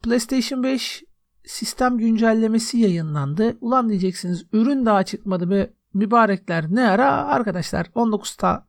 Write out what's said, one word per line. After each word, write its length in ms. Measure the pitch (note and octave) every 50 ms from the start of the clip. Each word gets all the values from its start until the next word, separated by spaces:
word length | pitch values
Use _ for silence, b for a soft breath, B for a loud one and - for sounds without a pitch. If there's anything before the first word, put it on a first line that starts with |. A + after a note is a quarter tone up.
PlayStation 600 | - A3+ A#3 B3 - - C4 C4 A3+ - C#4 B3+
beş 400 | B3+ C4 C4+ A#3+ - - - - - - _ _ _ _ _ _ -
sistem 540 | - - - A#3 - - - B3+ B3+ B3 A3+
güncellemesi 800 | A3 A3+ A3+ G#3+ A3+ A3+ A3 A3 A3 A3 A3 A3+ A3+ - - A#3
yayınlandı. 800 | A3+ G3 F3 E3+ D#3+ D#3 D3 D3+ C#3 C#3 D3+ F3 G#3+ A#3 A#3+ -
Ulan 280 | - A3+ C4 C4 B3 A3
diyeceksiniz, 580 | G#3 F#3 F#3 F#3 F3+ - - F3 F3+ E3 - _
ürün 340 | - G#3+ A3+ C#4 C#4+ C4+ B3
daha 160 | A3 G#3 G3
çıkmadı 480 | G3 - - - - G3+ F#3+ F3 F3 F3
be 240 | G3+ G3 F#3+ - _ _ _ _ -
mübarekler, 800 | F#3+ G#3+ G3 A#3 A#3 A3+ G#3 G3 F#3 - - E3+ E3 D#3 D#3 F#3+
ne 140 | B3 B3+ G#3+
ara? 220 | F#3+ G#3 C4 C#4
Arkadaşlar 800 | C4+ A#3+ A#3+ - D4+ B3 A#3 G#3+ F3 F3+ - - - - E3+ - -
on 180 | A#3 A#3 A3+
dokuz 240 | G#3+ G#3 - - -
ta-, 300 | - - F#3 - - -